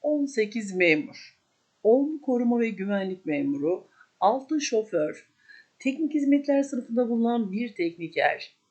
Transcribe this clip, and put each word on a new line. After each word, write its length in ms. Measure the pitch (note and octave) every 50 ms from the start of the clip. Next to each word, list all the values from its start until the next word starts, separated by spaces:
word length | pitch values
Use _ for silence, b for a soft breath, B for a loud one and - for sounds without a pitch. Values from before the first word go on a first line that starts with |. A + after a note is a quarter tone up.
| -
on 240 | D4 D4+ D4 C#4+
sekiz 480 | C#4 - A3+ G#3+ G#3 - A#3 G#3+ G3 F#3
memur, 640 | F3+ F3+ E3+ D#3 D#3 C3+ - - - - - - _ _ _ _ _ _ _ _ _ -
on 360 | G#3 A#3 C4+ C#4+ D4+ D#4 D4
koruma 420 | - - B3+ A#3+ B3 A#3 A#3+ A#3
ve 80 | A#3 A3+
güvenlik 580 | G#3 F#3 F#3+ G3+ G3+ G3 F#3+ F#3+ F#3 F3+ -
memuru, 640 | D#3 D3 C#3+ C#3+ C#3 C#3+ C#3 C#3+ D#3+ F3+ - - b b b b b b -
altı 400 | F#3 G3 A#3 C4+ C4+ - D#4 D4+
şoför, 680 | - - A#3+ G#3+ G#3+ - - E3 D3+ G3+ - - - _ _ b b b b b b b b -
teknik 360 | - C4 C4+ - D#4+ C#4+ -
hizmetler 480 | D4 C#4 C#4 C#4+ C#4+ C#4+ C#4+ C#4+ C#4 C#4
sınıfında 460 | C#4 C#4 B3 A#3+ - A3+ A#3+ B3 A3+
bulunan 440 | A#3+ A3+ A3+ A#3 A#3+ A#3+ A3 F#3+ F#3
bir 220 | G#3+ A#3+ A#3 -
tekniker, 840 | - F3 E3 E3+ - E3+ D#3 - D3 C#3 D3+ D#3 - - - _ _ _ _